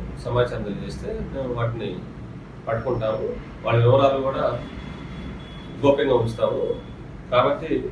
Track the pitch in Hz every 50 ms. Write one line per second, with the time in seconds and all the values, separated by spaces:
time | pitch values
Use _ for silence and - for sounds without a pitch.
0 | - - - - - 120 117 120 123 120 120 113 104 104 101 - - - - -
1 | - - 220 220 - - - 139 131 127 123 120 120 117 117 110 104 98 92 92
2 | - - - - - - - - - - - - - 117 113 113 117 131 120 113
3 | 110 110 110 110 - - - - - - - - - 110 117 117 117 120 127 139
4 | 139 135 135 135 131 135 135 - - 123 120 - - - - - - - - -
5 | - - - - - - - - - - - - - - - - 135 147 139 -
6 | 143 135 123 120 113 113 - - 110 - - - - - - - - - - -
7 | - - - - - - 127 123 131 156 143 - 160 151 135 123 123 123